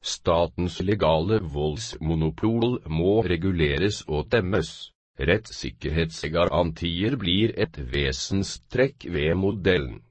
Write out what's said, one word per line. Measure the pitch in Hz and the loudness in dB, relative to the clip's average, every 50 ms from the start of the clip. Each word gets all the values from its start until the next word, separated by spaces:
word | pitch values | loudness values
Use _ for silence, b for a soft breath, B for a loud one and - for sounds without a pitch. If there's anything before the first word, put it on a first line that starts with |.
| - | -8
Statens | - - - _ - 85 82 85 82 - - 90 90 - - | -8 -10 -4 _ 2 4 4 2 0 0 -2 -2 -2 -2 -2
legale | 95 92 104 107 78 78 80 80 82 95 110 110 | 0 0 2 2 4 4 4 2 2 2 0 0
voldsmonopol | 95 80 69 73 73 78 76 71 110 - - - 78 78 82 80 78 80 78 - - 110 113 117 113 120 123 - - | 0 -2 -4 -2 -2 -2 -2 -4 -8 -10 -10 -6 -2 0 2 2 2 0 0 0 0 0 2 2 2 2 0 -2 -4
må | 78 78 78 82 92 101 113 113 | -4 -2 2 4 4 4 4 4
reguleres | 90 90 82 82 95 92 85 80 73 71 69 87 104 104 - - | 2 0 0 0 0 2 2 2 2 2 2 0 0 -2 -2 -6
og | - 76 73 71 - | -4 -4 -4 -2 0
demmes. | - 117 95 90 98 98 80 165 - - - - _ _ _ _ _ - | 0 0 0 2 0 0 0 -2 -6 -14 -18 -18 _ _ _ _ _ -4
Rettssikkerhetsgarantier | 67 73 87 110 117 - - - - 65 58 _ - 73 73 80 82 80 - - - 78 78 85 87 87 - 82 87 85 80 - 87 85 85 85 95 110 139 131 | 0 2 2 0 0 -6 -14 -10 -10 -10 -10 _ -6 -4 0 0 -2 -2 -4 -8 -8 -2 0 2 2 2 2 2 0 0 -2 -4 -4 -4 -2 0 0 -2 -2 -2
blir | 101 87 87 98 110 113 - - | 0 0 2 2 2 0 2 0
et | 104 - - - | -2 -4 -2 -10
vesenstrekk | 69 60 65 71 71 67 67 - - - 98 98 98 - - - - _ - 123 131 - - _ - - | -10 -4 -2 0 0 0 -2 -4 -4 -2 -2 -2 -2 -2 -6 -14 -16 _ 0 2 2 2 0 _ -10 -6
ved | 87 80 71 78 85 | -2 0 2 2 2
modellen. | 92 95 98 101 104 87 98 90 85 71 64 57 53 - _ | 2 2 0 0 0 2 2 2 2 0 -4 -8 -12 -16 _